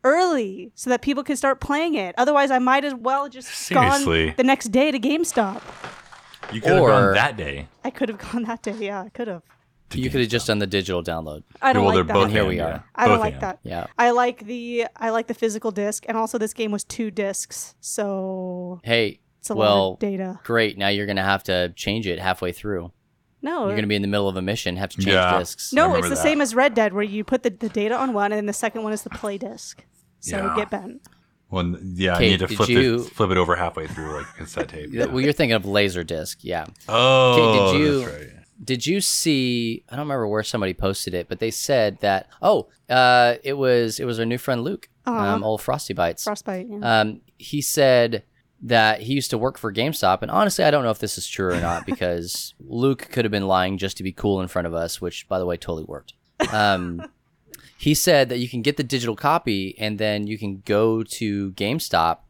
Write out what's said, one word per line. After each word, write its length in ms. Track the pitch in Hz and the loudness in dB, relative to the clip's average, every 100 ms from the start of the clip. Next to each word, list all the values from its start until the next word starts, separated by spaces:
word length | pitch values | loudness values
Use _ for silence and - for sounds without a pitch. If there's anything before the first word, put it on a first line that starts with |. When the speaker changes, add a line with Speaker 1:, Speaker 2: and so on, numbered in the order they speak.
Speaker 1:
early 680 | 254 320 359 294 202 190 180 | 4 4 4 0 -2 -8 -16
so 160 | - 247 | -10 -2
that 120 | 247 | 0
people 200 | 285 277 | 0 -2
can 140 | 285 277 | -2 0
start 240 | 277 262 | 0 0
playing 340 | - 285 339 | -2 -2 0
it. 200 | 254 185 202 | -2 -4 0
Otherwise, 320 | 247 294 277 | 4 4 4
I 80 | 254 | 2
might 260 | 254 269 | 4 2
as 100 | 285 | 0
well 340 | 254 240 277 285 | -4 -2 -2 -4
just 200 | 254 - | -10 -14
Speaker 2:
Seriously. 760 | - - 262 247 277 277 82 80 | -12 0 4 4 4 2 2 2
Speaker 1:
gone 80 | 78 | 2
the 80 | |
next 220 | 254 269 226 | 2 2 2
day 220 | 240 302 | 2 2
to 80 | 269 | 0
GameStop. 640 | 247 320 339 - 202 208 - - - - - - - - - | 0 0 0 0 -2 -6 -14 -16 -16 -18 -20 -20 -20 -18 -10
Speaker 2:
You 80 | 110 | -2
could 100 | 110 | 4
have 80 | 110 | 6
gone 220 | 131 104 | 8 6
Speaker 3:
Or 100 | 98 | 6
Speaker 2:
that 220 | 95 139 110 | 4 2 0
day. 300 | 76 69 71 _ | -6 -6 -10 _
Speaker 1:
I 60 | 262 | -12
could 180 | - 240 | -4 -4
have 100 | 208 | -4
<laughs> 140 | - | -8
gone 120 | 240 | -6
that 180 | 226 226 | -6 -6
day. 140 | 220 220 | -8 -6
Yeah, 240 | 202 202 | -6 -8
I 60 | 175 | -10
could 180 | - 226 | -10 -8
have. 140 | 175 _ _ _ _ _ | -8 _ _ _ _ _
Speaker 2:
To 100 | - | -6
Speaker 3:
You 100 | 127 | -2
could 100 | 135 | 0
have 80 | 117 | 0
just 160 | 117 | 0
Speaker 2:
GameStop. 40 | - | 0
Speaker 3:
done 100 | 104 | 0
the 60 | 101 | 0
digital 360 | 98 92 90 | -2 0 -4
download. 400 | 87 82 78 76 - _ | -2 -6 -8 -14 -18 _
Speaker 1:
I 100 | 269 | 2
don't 120 | 104 | 4
Speaker 2:
Well, 100 | 98 | 4
Speaker 1:
like 20 | 92 | 4
Speaker 2:
they're 80 | |
Speaker 1:
that. 80 | 85 | 4
Speaker 2:
both 100 | 101 | 2
Speaker 3:
And 80 | 98 | 4
here 80 | 107 | 4
Speaker 2:
and, 60 | 98 | 2
Speaker 3:
we 80 | 87 | 0
Speaker 2:
yeah. 80 | 82 | -2
Speaker 3:
are. 180 | 76 - | -4 -10
Speaker 1:
I 120 | - 214 | 2 4
don't 100 | 220 | 4
Speaker 2:
Both 40 | |
Speaker 1:
like 80 | 214 | 2
Speaker 2:
and. 80 | - | -4
Speaker 1:
that. 160 | 202 - | -8 -8
Speaker 3:
Yeah. 240 | - 85 - - | -8 -8 -6 2
Speaker 1:
I 120 | 240 | 2
like 360 | 240 247 247 208 | 4 0 -2 -10
the, 400 | 240 240 240 226 - | -10 -4 -4 -4 -4
I 140 | 226 | -2
like 160 | 226 226 | -2 -4
the 80 | |
physical 360 | 233 226 214 226 | -2 -2 -2 -4
disc, 340 | 196 208 208 - | -2 -4 -4 -4
and 80 | 220 | -4
also 220 | 226 240 | -2 -2
this 140 | 214 | -4
game 160 | - 220 | -4 -4
was 120 | 202 | -4
two 260 | - - 220 | -6 -6 -6
discs, 640 | 190 196 190 - - - _ | -2 -4 -4 -10 -12 -14 _
so 1000 | - - 202 190 190 190 185 180 180 180 | -10 -4 -4 -4 -4 -6 -8 -8 -10 -10
Speaker 3:
Hey, 360 | 117 117 107 - _ _ | 0 0 0 -4 _ _
Speaker 1:
it's 100 | - | -8
a 40 | |
lot 100 | 107 | 0
of 40 | 104 101 | 4 4
Speaker 3:
well, 180 | 95 - | 2 -2
Speaker 1:
data. 440 | 202 190 185 185 | -6 -4 -8 -10
Speaker 3:
great. 320 | - 117 110 98 | -2 0 0 0
Now 100 | 98 | -2
you're 180 | 101 101 | 0 -2
gonna 160 | 98 | 0
have 200 | 98 98 | 0 0
to 280 | - 90 87 85 | 0 0 -2 -4
change 300 | - 110 98 | -4 -2 -2
it 120 | 87 | -2
halfway 340 | 92 92 90 | -2 -2 -4
through. 400 | - 107 92 87 _ _ _ _ _ | -6 -6 -6 -6 _ _ _ _ _
Speaker 1:
No. 240 | 285 339 202 | -6 -2 -2
Speaker 3:
You're 100 | 147 | -2
gonna 100 | 104 | 0
be 80 | 104 | 0
in 60 | |
the 60 | 202 | 0
middle 200 | - 98 | 0 0
of 80 | 92 | -2
a 60 | |
mission, 340 | 92 113 90 90 | -4 -4 -4 -4
have 140 | 98 | -6
to 60 | - | -2
change 120 | 98 | 2
Speaker 2:
Yeah. 240 | 95 90 87 | 4 4 2
Speaker 3:
discs. 340 | 87 - - | 0 -10 -2
Speaker 1:
No, 100 | 269 | 2
Speaker 2:
I 40 | 359 | 2
remember 200 | 494 - | 2 0
Speaker 1:
it's 20 | |
the 40 | 277 | 0
Speaker 2:
that. 60 | |
Speaker 1:
same 180 | 294 302 | 0 2
as 140 | 269 | 0
Red 200 | 233 285 | 2 2
Dead, 180 | 226 214 | 2 0
where 120 | 190 | 0
you 180 | 208 208 | -4 -6
put 200 | 208 254 | -2 -2
the, 60 | 247 | -2
the 180 | 185 220 | -4 -6
data 260 | 214 214 240 | -2 -2 0
on 160 | 262 | -2
one, 200 | 208 202 | 0 0
and 60 | 214 | 0
then 80 | 208 | -4
the 60 | |
second 300 | 202 220 226 | -4 -4 -4
one 100 | 214 | -6
is 100 | 214 | -6
the 80 | 202 | -8
play 280 | - 208 196 | -8 -8 -8
disc. 460 | 208 226 - - _ _ _ _ | -10 -12 -18 -20 _ _ _ _
So 160 | - - | -8 -4
Speaker 2:
Yeah. 180 | 190 - | -2 -4
Speaker 1:
get 140 | 208 | -4
bent. 320 | 208 185 - - _ _ _ _ | -8 -10 -18 -20 _ _ _ _
Speaker 2:
Well, 120 | 92 | -4
n-, 280 | 87 87 95 | -2 -4 -8
yeah, 240 | 90 92 87 | -2 2 4
Speaker 3:
Kate, 60 | |
Speaker 2:
you 60 | 113 | 4
need 60 | 92 | 4
to 60 | 92 | 0
Speaker 3:
did 80 | 107 | 0
Speaker 2:
flip 120 | 110 | 4
Speaker 3:
you 240 | 117 127 117 | 6 4 2
Speaker 2:
it, 140 | - | -4
flip 180 | - 101 | -2 2
it 60 | 92 | 2
over 180 | 85 | 2
halfway 320 | 87 87 - 78 | 0 -2 -6 -10
through 300 | 82 78 76 | -10 -8 -8
like 100 | 71 | -10
a 60 | - | -14
cassette 300 | 76 - 85 | -10 -8 -8
tape. 200 | 80 76 | -10 -10
Speaker 3:
<laughs> 40 | |
Yeah, 120 | 113 | -4
Speaker 2:
Yeah. 20 | - | -2
Speaker 3:
well, 80 | 127 | 0
you're 120 | 139 | 0
thinking 220 | 147 139 | 2 2
of 80 | 113 | 2
Laserdisc, 760 | 98 101 101 90 82 82 82 - | 2 2 2 0 -4 -6 -6 -10
yeah. 260 | - 85 78 - - | -6 -6 -6 -14 0
Speaker 2:
Oh, 460 | 110 127 131 127 120 | 4 6 6 6 6
Speaker 3:
Kate, 360 | 113 107 98 95 | 6 6 4 4
did 20 | |
you, 200 | 151 139 | 2 0
Speaker 2:
that's 120 | 120 | -2
right. 180 | 73 71 85 _ - | -10 -16 -20 _ -16
Speaker 3:
did 220 | 117 127 143 | -4 -4 0
you 140 | 196 | 0
see, 840 | - - 165 139 127 120 117 - _ | 0 0 2 2 2 0 -2 -4 _
I 40 | |
don't 120 | 123 147 | -10 -4
remember 200 | 135 107 | -2 0
where 160 | 107 | -2
somebody 320 | 107 117 95 | -2 -2 -2
posted 400 | 90 98 98 - | 0 -2 -2 -4
it, 140 | 90 85 | -6 -6
but 100 | - | -4
they 140 | 113 | -4
said 460 | - - 135 107 101 | -4 0 2 2 2
that, 280 | 101 95 - - | 0 0 -2 -2
oh, 240 | - 147 - _ - | 2 2 0 _ 0
uh, 460 | 127 123 123 120 117 | 4 6 8 6 2
it 80 | 139 | -4
was, 480 | 139 127 120 113 - | 0 4 4 2 -2
it 60 | 127 | -4
was 120 | 113 | -2
our 80 | 117 | -2
new 120 | 123 | -2
friend 260 | - 123 | -2 -2
Luke, 240 | 135 202 - _ - | -2 -6 -12 _ -6
Speaker 1:
Aw. 280 | 226 202 | -2 0
Speaker 3:
um, 100 | - | 0
old 180 | 107 107 | 0 -2
Frosty 320 | - 143 - | -2 -4 -4
Bites. 300 | 92 85 85 | -2 -2 -2
Speaker 1:
Frostbite, 420 | - 208 - 185 226 | -6 -6 -6 -8 -8
yeah. 100 | 208 120 110 | -6 2 2
Speaker 3:
Um, 200 | 107 - _ _ | 2 -4 _ _
he 220 | - 147 | -8 -6
said, 640 | - - 135 123 117 110 _ _ _ _ | -2 2 6 6 4 -2 _ _ _ _
that 400 | 117 117 110 107 | 2 4 4 2
he 100 | 107 | -2
used 160 | 139 - | -4 -2
to 80 | 113 | -2
work 200 | 127 - | -2 -4
for 140 | 113 | -6
GameStop. 500 | 101 135 151 92 95 | -2 -2 2 2 2
And 80 | 110 | 0
honestly, 340 | 190 208 - | 2 2 2
I 60 | 165 | 2
don't 120 | 147 | 4
know 80 | 120 | 0
if 80 | 110 | -2
this 200 | 107 - | -4 -8
is 80 | - | -8
true 220 | - 92 | -4 -2
or 80 | 87 | 0
not 240 | 85 85 87 | 0 -2 -4
Speaker 1:
<laughs> 0 | |
Speaker 3:
because 680 | 90 90 87 87 - - _ | -4 -2 -2 -6 -8 -10 _
Luke 480 | - 120 135 131 - | -10 0 0 0 -4
could 120 | 127 | -2
have 80 | 113 | 0
been 140 | 101 95 | 0 2
lying 300 | 92 92 95 | 2 2 -2
just 180 | 95 - | -6 -6
to 40 | |
be 100 | 95 | -8
cool 280 | - 104 95 | -2 0 0
in 80 | 90 | -2
front 180 | 95 87 | -4 -2
of 80 | |
us, 260 | 82 82 - | -4 -4 -6
which, 280 | 90 - - | -8 -10 -6
by 100 | 92 | -4
the 80 | 90 | -2
way, 100 | 85 | -6
totally 280 | - 82 | -6 -8
worked. 300 | 78 73 - _ _ - 110 | -8 -14 -16 _ _ -6 -2
Um, 500 | 107 104 95 87 85 90 _ _ _ | 2 2 2 -2 -8 -14 _ _ _
Speaker 1:
<laughs> 360 | _ - - _ | _ -20 -20 _
Speaker 3:
he 140 | 147 | 0
said 340 | 151 - 151 123 | 2 4 4 4
that 80 | 123 | 0
you 100 | 123 | -4
can 140 | 120 | -2
get 140 | 117 143 | -2 -2
the 40 | |
digital 300 | 131 135 117 104 | -4 -2 -2 -2
copy 580 | 143 165 127 98 95 - | 0 0 0 -2 -4 -4
and 200 | 107 104 | -6 -2
then 280 | 107 104 104 | -2 -2 -4
you 120 | 107 | -6
can 240 | 107 98 | -6 -8
go 380 | - 104 113 113 | 0 2 4 2
to 500 | 110 - 110 101 98 | -4 -4 -2 -2 -4
GameStop 640 | 95 101 156 - 87 82 82 | -4 -2 -2 0 2 2 0